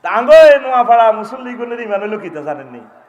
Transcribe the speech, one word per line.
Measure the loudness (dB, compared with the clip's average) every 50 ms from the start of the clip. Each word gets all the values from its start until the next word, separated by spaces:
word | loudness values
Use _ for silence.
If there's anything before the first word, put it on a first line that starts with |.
তা | -8 -4
আঙ্গ | -4 -4 2 6
এই | 6 8 8 6 6 2
নোয়াপাড়া | 0 -4 -2 -2 0 2 2 2 2 0
মুসল্লিগণের | 0 -2 -8 -14 -16 -16 -14 -16 -12 -12 -12 -12 -12 -12
ইমান | -10 -8 -8 -8
হইলো | -8 -8 -12 -12
কি | -12 -14
তা | -16 -14
জানেননি? | -12 -12 -12 -12 -14 -20 -20 -20 -20 _ _ _ _